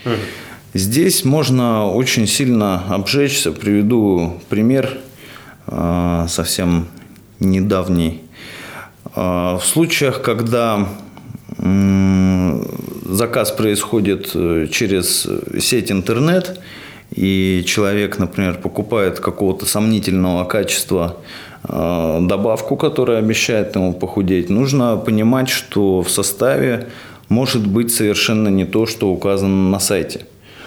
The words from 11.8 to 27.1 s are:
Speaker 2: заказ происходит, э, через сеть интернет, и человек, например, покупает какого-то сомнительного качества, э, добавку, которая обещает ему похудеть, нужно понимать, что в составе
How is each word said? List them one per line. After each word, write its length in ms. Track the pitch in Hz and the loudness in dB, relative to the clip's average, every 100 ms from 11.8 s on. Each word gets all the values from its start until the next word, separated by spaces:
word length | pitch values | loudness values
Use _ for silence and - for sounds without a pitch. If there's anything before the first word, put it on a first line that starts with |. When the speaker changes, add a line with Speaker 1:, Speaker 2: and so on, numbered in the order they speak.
| 98 95 95 95 92 92 90 62 - - - - - | 4 4 4 4 4 4 2 0 -4 -8 -10 -10 -4
Speaker 2:
заказ 400 | 95 117 120 104 | -2 0 0 -2
происходит, 800 | - 107 104 - 117 98 92 - | 0 0 0 0 0 2 0 -2
э, 320 | 85 85 82 80 | -2 0 0 0
через 560 | - 107 95 87 - 50 50 - 50 | -2 0 0 0 -2 -2 -4 -6 -4
сеть 300 | - 123 101 | 0 0 0
интернет, 680 | 95 92 113 156 185 180 - - - - - - - | -2 0 0 2 2 -2 -10 -16 -18 -20 -20 -10 -2
и 480 | 95 95 95 92 87 | 0 2 2 0 0
человек, 520 | - 101 104 101 - | 0 0 0 -2 -2
например, 400 | 90 - 92 85 | -4 -2 -2 -2
покупает 560 | 90 - 101 113 95 85 | -6 -6 -2 0 0 -2
какого-то 440 | 92 - 98 92 - | -4 -2 -2 -2 -2
сомнительного 800 | 107 110 110 95 92 92 90 | 0 2 2 0 0 2 0
качества, 720 | 90 107 95 - - 92 85 - - - - - - | 0 -2 -2 -2 0 0 0 -6 -14 -18 -18 -14 -8
э, 500 | - 82 87 80 80 | -4 -2 0 0 0
добавку, 540 | 90 98 110 110 - 139 | 0 0 0 -2 -2 -2
которая 420 | 151 143 127 113 | 0 0 0 2
обещает 560 | 107 110 - 110 98 98 | 2 0 0 0 0 0
ему 180 | 92 | 0
похудеть, 560 | 87 95 - 92 92 87 | -2 -4 0 2 2 2
нужно 460 | 101 135 139 120 107 | 2 2 2 2 0
понимать, 520 | - 107 110 131 131 | 0 2 4 2 0
что 540 | - - 101 101 92 | -4 -2 0 2 2
в 80 | 87 | 2
составе 800 | - 98 - 120 139 135 117 113 - - | 0 -2 0 0 2 0 -2 -6 -14 -20